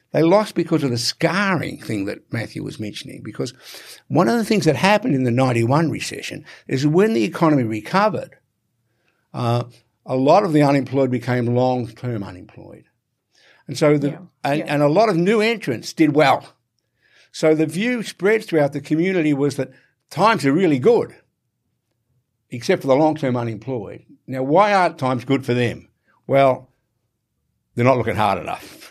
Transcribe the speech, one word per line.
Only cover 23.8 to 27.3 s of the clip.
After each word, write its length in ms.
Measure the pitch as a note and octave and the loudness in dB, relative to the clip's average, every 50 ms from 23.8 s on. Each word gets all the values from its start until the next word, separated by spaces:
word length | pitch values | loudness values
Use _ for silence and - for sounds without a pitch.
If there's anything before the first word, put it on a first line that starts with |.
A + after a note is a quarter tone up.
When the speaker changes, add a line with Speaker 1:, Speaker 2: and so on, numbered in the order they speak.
| G2 F2+ - A#2+ - _ - _ _ - | -8 -10 -14 -16 -20 _ -20 _ _ -12
Speaker 1:
Now, 160 | B2+ C3 C3 | -8 -6 -2
why 280 | C3+ D3+ F3 G#3 G#3 | 2 4 4 4 4
aren't 280 | G#3 G3 F3+ E3+ E3+ - | 4 2 2 0 0 -2
times 260 | C3+ B2+ C3 B2 A#2 | -2 -2 -2 -2 -2
good 180 | - C3+ C#3 C3 | -2 -2 -2 0
for 120 | - B2 | -2 0
them? 340 | B2 B2 A#2 - - - _ _ _ _ _ _ _ _ - | 0 0 -2 -4 -6 -12 _ _ _ _ _ _ _ _ 0
Well, 420 | C3 C#3 C#3 C3+ B2+ - - _ _ _ _ _ _ _ _ _ _ _ _ _ | 2 4 4 4 2 0 -6 _ _ _ _ _ _ _ _ _ _ _ _ _